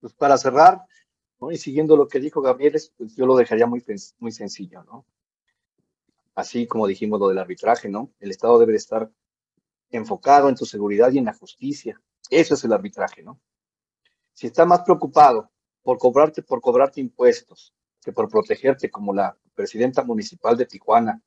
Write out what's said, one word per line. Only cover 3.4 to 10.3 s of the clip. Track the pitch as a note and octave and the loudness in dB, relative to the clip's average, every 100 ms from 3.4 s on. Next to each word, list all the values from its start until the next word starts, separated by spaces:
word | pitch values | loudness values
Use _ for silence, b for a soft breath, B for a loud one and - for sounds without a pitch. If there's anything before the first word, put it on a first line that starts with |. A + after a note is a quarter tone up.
| A#2 A2 A#2 | 2 0 -2
muy | A#2+ | -2
fen-, | - G2+ - _ | -10 -14 -14 _
muy | A#2 | -14
sencillo, | A2 G#2 - F#2 F2+ E2+ | -12 -14 -14 -20 -20 _
¿no? | - _ _ _ _ _ _ _ _ _ _ _ _ _ - | -20 _ _ _ _ _ _ _ _ _ _ _ _ _ -14
Así | - A#2+ A#2 | -10 -8 -6
como | A2+ G#2 | -4 -4
dijimos | F#2+ G#2+ G#2+ | -4 -6 -2
lo | G2 | 0
del | F#2+ | -2
arbitraje, | F2+ F2+ G#2 A#2 G#2+ | -6 -6 -2 -2 -2
¿no? | G2+ C3 _ | -12 -12 _
El | G2+ | -16
Estado | F#2+ A#2 A#2+ | -6 2 4
debe | A2+ | 4
de | G#2+ | 2
estar | - A2 A2 _ _ _ _ _ _ _ _ | -4 -8 -8 _ _ _ _ _ _ _ _
enfocado | A#2+ A2 G2 C#3 | -12 -10 -8 4